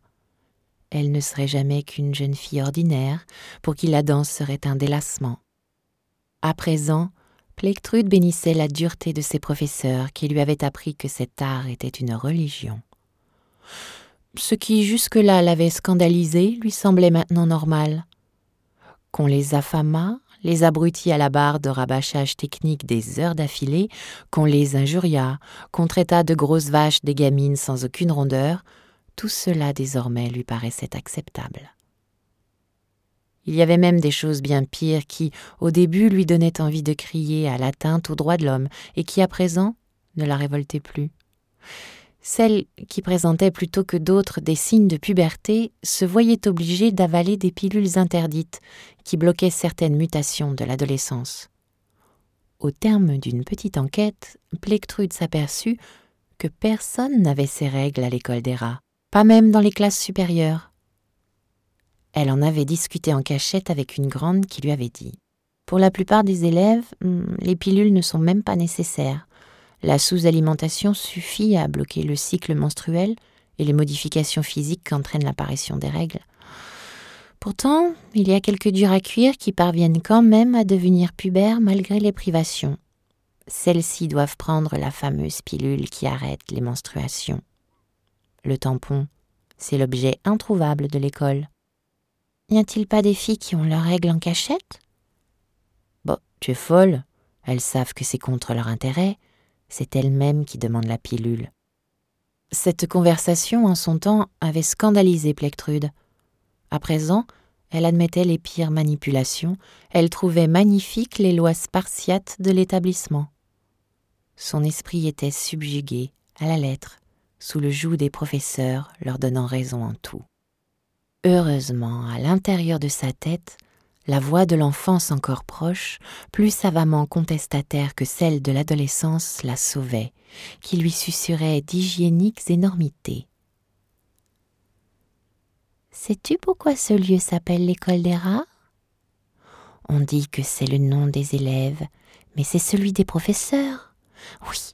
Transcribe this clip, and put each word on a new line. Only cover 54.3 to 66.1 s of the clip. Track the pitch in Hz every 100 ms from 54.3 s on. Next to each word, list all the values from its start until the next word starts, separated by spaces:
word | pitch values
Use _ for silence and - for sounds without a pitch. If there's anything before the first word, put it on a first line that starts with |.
| - _ -
Plectrude | - 185 - - 196
s'aperçut | - 165 156 147 - 226 233 - - _ _ _ _
que | 160
personne | - 220 220 - - 254 269
n'avait | 170 139 139
ces | - 143
règles | 135 143 139
à | 123
l'école | 123 - 120
des | 120
rats, | 123 117 123 - _ _
pas | 202
même | 214 226 220
dans | 214
les | 208
classes | - 202 190
supérieures. | - 190 180 170 156 160 - _ _ _ _ _ _ _ _ _ _ _ _ _ _
Elle | - 139
en | 135
avait | 151 156
discuté | 143 165 - 156 -
en | 143
cachette | 135 139 - 190 190
avec | 151 131 -
une | 139
grande | 131 160 185 190
qui | -
lui | 139
avait | 147 120
dit : « | - 62 - _ _ _ _ -
Pour | 185
la | 190
plupart | 190 190